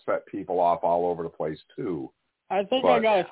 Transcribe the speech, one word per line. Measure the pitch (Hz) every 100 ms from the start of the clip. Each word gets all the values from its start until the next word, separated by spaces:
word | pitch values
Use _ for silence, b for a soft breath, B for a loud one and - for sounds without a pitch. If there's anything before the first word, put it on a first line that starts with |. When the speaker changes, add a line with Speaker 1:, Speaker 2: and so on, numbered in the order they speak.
| -
Speaker 1:
set | 101 -
people | 101 92 90
off | 85 82
all | 87 87 87
over | 85
the | 82
place, | - 78 76 _ -
too. | 127 80 65 _ _ _ -
Speaker 2:
I | 190
think | 196 262 185
I | 226
Speaker 1:
But |
Speaker 2:
got | 220 202
a | 175